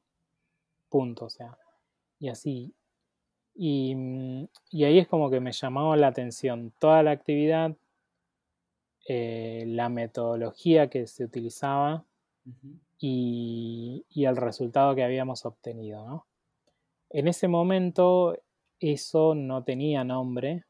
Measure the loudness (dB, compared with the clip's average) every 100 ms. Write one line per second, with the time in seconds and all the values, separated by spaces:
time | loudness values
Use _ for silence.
0 | _ _ _ _ _ _ _ _ _ 0
1 | 0 -6 -14 -14 -20 -20 _ _ _ _
2 | _ -12 -10 -8 -6 -8 -10 -18 _ _
3 | _ _ _ _ _ -6 -2 -2 -2 -4
4 | -6 -8 -8 -10 -12 _ _ 0 6 6
5 | 6 2 2 0 -2 -6 -4 -2 2 4
6 | 4 2 -6 -4 -4 -4 -10 0 6 6
7 | 6 2 0 2 2 2 0 -4 _ _
8 | _ _ _ _ _ _ _ _ _ _
9 | -6 -4 -4 -6 -8 -8 -6 -2 -2 -2
10 | -4 -4 -2 -2 -4 -2 4 6 4 0
11 | -6 -8 -8 -8 -10 -6 -2 0 0 -2
12 | -8 _ _ _ -20 -20 -20 -20 _ -8
13 | -4 -2 -2 -4 -6 -8 -8 -10 -10 -12
14 | -8 0 0 0 -4 -4 -2 2 2 2
15 | 0 -2 -4 -8 -10 -12 -14 -12 -12 -14
16 | -12 -14 _ _ _ _ _ _ _ _
17 | -8 -2 0 0 2 2 2 2 0 4
18 | 6 6 4 -2 _ _ _ -6 -2 -2
19 | 0 4 4 2 -2 -6 -4 -2 0 0
20 | -2 -4 -4 -4 -4 -6